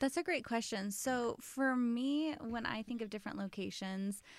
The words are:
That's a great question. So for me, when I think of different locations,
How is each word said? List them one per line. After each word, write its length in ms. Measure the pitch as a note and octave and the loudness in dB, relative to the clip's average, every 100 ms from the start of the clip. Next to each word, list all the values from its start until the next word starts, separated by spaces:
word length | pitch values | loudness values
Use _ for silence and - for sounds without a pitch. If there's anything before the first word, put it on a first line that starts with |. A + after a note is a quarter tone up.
That's 160 | C4+ E4+ | 0 2
a 60 | |
great 200 | F4+ D#4 | 2 0
question. 460 | - A#3 - G3+ G3+ | 2 0 0 -2 -2
So 460 | G3+ C4 B3 A#3 - | -2 0 2 2 -2
for 360 | - C4 C4+ B3+ | -4 2 4 6
me, 580 | A#3+ A#3+ C4+ D4 D#4 C#4+ | 4 4 2 4 2 0
when 260 | A#3 A#3 A3+ | -2 -2 -2
I 160 | A3 | -2
think 180 | A3 A#3+ | -2 -4
of 80 | G#3+ | -4
different 280 | G#3 - G3+ | -4 -6 -4
locations, 840 | G3 - F#3+ - F#3+ F#3+ G3 G3+ - | -4 -4 -4 -4 -4 -2 -2 -4 -8